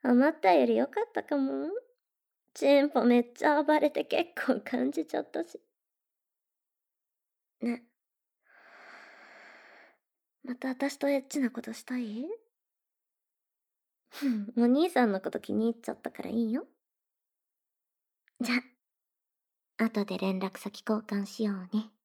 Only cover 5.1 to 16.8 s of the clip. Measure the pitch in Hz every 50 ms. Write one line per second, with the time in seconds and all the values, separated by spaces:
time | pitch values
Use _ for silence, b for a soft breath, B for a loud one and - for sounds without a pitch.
5.1 | - - 285 - - 320 339 - - - _ _ _ _ _ _ _ _ _ _
6.1 | _ _ _ _ _ _ _ _ _ _ _ _ _ _ _ _ _ _ _ _
7.1 | _ _ _ _ _ _ _ _ _ _ - 240 233 - _ _ _ _ _ _
8.1 | _ _ _ _ _ _ _ _ _ - - - - B B B B B B B
9.1 | B B B B B B B B B B B B B B B B B B _ _
10.1 | _ _ _ _ _ _ - 254 247 254 - 262 254 254 277 285 285 - - 277
11.1 | 285 269 269 269 - 302 262 226 - 233 - 220 226 - - - 254 247 240 220
12.1 | 208 226 262 349 440 453 _ _ _ _ _ _ _ _ _ _ _ _ _ _
13.1 | _ _ _ _ _ _ _ _ _ _ _ _ _ _ _ _ _ _ _ _
14.1 | - - 285 269 233 214 202 202 - 233 233 240 254 285 339 370 - 262 247 220
15.1 | 196 190 - - - - - - 202 214 220 233 233 233 - - - - - -
16.1 | _ - - - 214 233 233 220 226 285 - _ _ _